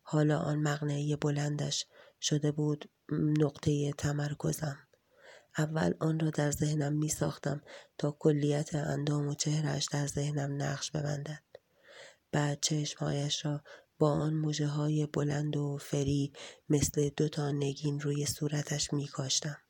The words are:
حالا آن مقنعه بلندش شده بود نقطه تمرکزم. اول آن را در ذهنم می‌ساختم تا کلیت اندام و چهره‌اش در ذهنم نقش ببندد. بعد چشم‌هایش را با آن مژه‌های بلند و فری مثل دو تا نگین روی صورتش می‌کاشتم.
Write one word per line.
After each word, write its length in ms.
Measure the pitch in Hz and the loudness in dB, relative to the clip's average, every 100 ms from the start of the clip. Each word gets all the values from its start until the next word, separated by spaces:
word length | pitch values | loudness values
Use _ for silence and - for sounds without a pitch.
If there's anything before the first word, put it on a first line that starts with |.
حالا 380 | - 151 151 151 | 2 4 4 4
آن 200 | 151 151 | 2 0
مقنعه 560 | 151 147 147 143 147 147 | 0 -2 -2 -2 -2 0
بلندش 720 | 151 143 147 147 143 147 - - - _ | 0 0 -2 -2 -4 -4 -8 -14 -20 _
شده 300 | - 151 147 | -2 0 0
بود 380 | 147 151 147 - _ - | 0 -2 -2 -8 _ -6
نقطه 800 | 151 151 151 147 - - 147 143 | 0 2 4 2 2 0 0 0
تمرکزم. 880 | - 147 147 147 147 160 147 156 139 _ _ _ _ - - _ - | -2 -2 -2 -4 -4 -4 -2 -6 -8 _ _ _ _ -20 -20 _ -4
اول 360 | 156 156 175 - | -2 2 0 2
آن 200 | 160 160 | 0 2
را 100 | 156 | 0
در 220 | 151 147 | 2 0
ذهنم 420 | 147 151 151 143 | 2 0 2 2
می‌ساختم 680 | 151 151 - 147 - 147 147 - - - - | 2 0 0 -2 -2 -4 -4 -8 -20 -18 -4
تا 140 | 147 | -4
کلیت 640 | - 160 147 143 143 151 156 | 2 4 4 2 0 0 -2
اندام 520 | 151 143 147 147 143 | -2 0 2 0 0
و 60 | |
چهره‌اش 520 | 147 151 151 151 143 - | -2 0 0 0 -2 -2
در 160 | 143 143 | -2 -2
ذهنم 540 | - 147 147 139 143 | -2 -2 -2 -2 -2
نقش 300 | 143 139 - | -2 -2 -4
ببندد. 520 | 156 147 147 147 151 _ - _ _ - - - _ _ | -4 -2 -4 -6 -12 _ -20 _ _ -20 -20 -20 _ _
بعد 280 | 151 147 143 | 0 2 0
چشم‌هایش 840 | - 151 147 - 151 143 143 - 147 | 0 0 -2 -2 -2 0 -2 -2 -2
را 180 | 147 - - _ _ | -4 -8 -20 _ _
با 120 | 151 | 4
آن 220 | 147 151 | 4 2
مژه‌های 720 | 156 156 151 147 147 147 151 147 | 2 0 0 0 2 2 2 2
بلند 520 | 151 147 143 151 147 | 0 0 0 0 -2
و 200 | 143 143 | -2 -4
فری 560 | - 147 139 143 143 - - - - | -2 0 2 2 0 -4 -18 -18 0
مثل 400 | 147 143 - 143 | 2 4 2 0
دو 200 | - 151 | 2 0
تا 220 | 151 143 | 2 -2
نگین 480 | 143 139 139 151 143 | 0 -2 0 -2 -2
روی 260 | 147 147 143 | -2 -2 -2
صورتش 680 | - 147 147 - 151 - | -2 -2 -2 -2 -4 0
می‌کاشتم. 640 | 147 143 - 135 - 151 143 _ | -2 -2 -6 -2 -2 -2 -8 _